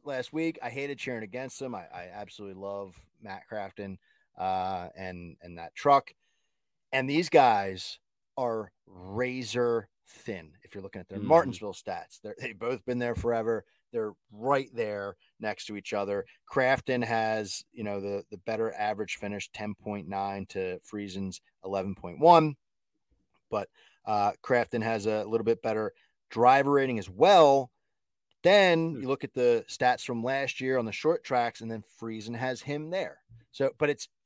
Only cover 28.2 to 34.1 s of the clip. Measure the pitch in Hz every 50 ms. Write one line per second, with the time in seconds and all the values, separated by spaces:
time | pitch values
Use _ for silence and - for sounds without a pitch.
28.2 | _ _ _ _ - 175 196 208 196 185 170 165 165 165 160 127 135 127 139 135
29.2 | - 127 - 131 123 123 120 117 - - - - 131 123 123 127 - - 127 117
30.2 | 113 123 135 135 139 131 - - 127 131 131 131 117 113 104 - - 151 170 -
31.2 | - - 135 123 120 117 - - 117 113 113 110 104 - _ _ - 113 110 110
32.2 | 104 113 120 113 127 131 127 117 - 143 143 147 156 156 175 190 170 - - -
33.2 | _ _ - - - _ _ - 139 135 - - 151 147 147 - - -